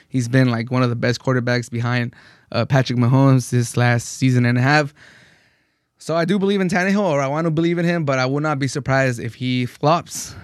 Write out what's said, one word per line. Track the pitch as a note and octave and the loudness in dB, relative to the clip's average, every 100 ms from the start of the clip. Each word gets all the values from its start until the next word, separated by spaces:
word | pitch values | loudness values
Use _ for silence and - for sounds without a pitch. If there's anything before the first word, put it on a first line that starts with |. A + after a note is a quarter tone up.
| _ | _
He's | C3 A#2+ | -4 0
been, | C3 B2+ | 2 2
like, | A2+ A#2 | 0 -2
one | B2+ | -2
of | B2 | -2
the | A#2+ | 0
best | B2 A#2+ | -2 -2
quarterbacks | - B2+ B2 B2 A#2+ | -2 -2 0 -4 -4
behind, | A#2 A#2+ B2 A#2+ - - _ _ | -6 -4 -4 -4 -10 -20 _ _
uh, | A#2 A2+ | -4 0
Patrick | C#3 B2+ B2 | 2 2 0
Mahomes | A#2+ C3 C3+ C3 - | 2 4 4 4 2
this | B2 A#2 - | -2 0 0
last | B2 A#2+ - - | 0 0 -4 -2
season | C3 B2 A#2+ | 0 2 2
and | B2 | 2
a | |
half. | C3 D3+ C#3+ - - - _ _ _ _ _ _ _ _ | 2 2 0 -8 -20 -20 _ _ _ _ _ _ _ _
So | - E3 | -4 -2
I | E3 | 0
do | G#3 | 0
believe | G3 G3+ | 2 0
in | F#3 | 0
Tannehill, | F3+ F#3 G3 | 0 2 2
or | G3 C#3+ | 2 0
I | C3+ | 0
want | D3+ E3+ | -2 -2
to | |
believe | D#3 E3+ E3+ | 0 0 0
in | E3+ | 0
him, | E3+ | 0
but | C#3+ C3 | 0 0
I | B2+ | 0
will | C#3 | -2
not | D#3 C#3+ | -2 -2
be | C3+ | -4
surprised | A#2+ B2+ C3+ C3 A#2 | -4 0 2 0 -2
if | A#2 - | -8 -6
he | B2+ B2+ A#2+ | -4 -2 -4
flops. | - D3 E3+ - - - - | -2 0 0 -2 -12 -14 -16